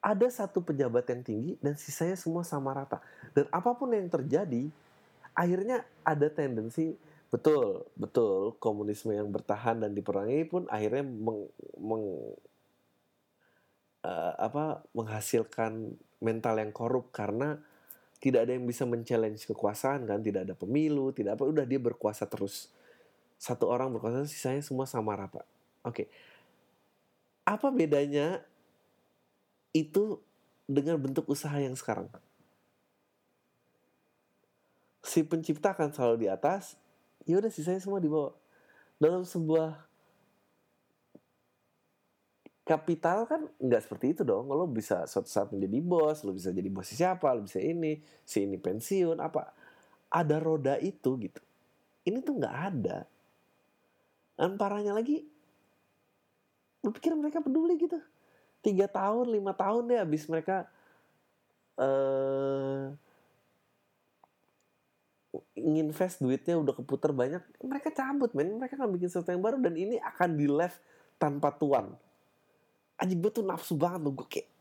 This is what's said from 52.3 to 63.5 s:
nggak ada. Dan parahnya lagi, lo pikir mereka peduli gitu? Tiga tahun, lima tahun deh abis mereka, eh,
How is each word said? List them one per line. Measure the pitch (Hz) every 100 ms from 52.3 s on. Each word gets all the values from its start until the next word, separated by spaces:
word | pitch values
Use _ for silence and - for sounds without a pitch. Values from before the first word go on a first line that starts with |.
| 269
nggak | 135 127 180
ada. | 165 101 - - _ _ _ _ _ _ _ _ _ _ _ _ -
Dan | 175 196
parahnya | 202 208 208
lagi, | 208 233 302 - _ _ _ _ _ _ _ _ _ _ _ _ _ _ _
lo | 214
pikir | 220 -
mereka | 320 294 311 294
peduli | 269 339 339
gitu? | 330 339 - _ _ _ _ _
Tiga | - 190 196
tahun, | 190 196 226 247
lima | 214 196 190
tahun | 190 226 240
deh | 240
abis | 180 151 151
mereka, | 160 160 190 180 _ _ _ _ _ _ _ _ _ _ -
eh, | 131 135 135 135 135 135 139 135 135 135 135 147 _ _ _ _ _